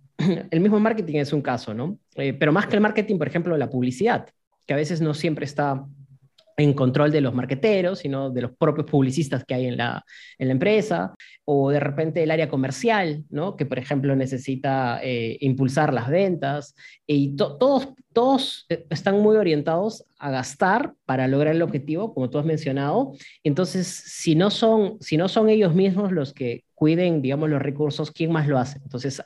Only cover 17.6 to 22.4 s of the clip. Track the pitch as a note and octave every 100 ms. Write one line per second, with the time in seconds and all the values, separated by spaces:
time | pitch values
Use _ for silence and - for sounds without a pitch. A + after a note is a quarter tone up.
17.6 | C#4 C#4 - - _ A3+ B3+ C4+ - -
18.6 | - E3 - E3 G3+ G3+ G#3+ G#3+ F#3 D3
19.6 | C#3+ E3 G#3+ A3 - _ C#3+ C3 B2+ -
20.6 | F#3 A3 D4+ - - C3 C3 C3+ D3+ E3
21.6 | E3 C#3+ C#3+ D#3+ A3 - B2+ D3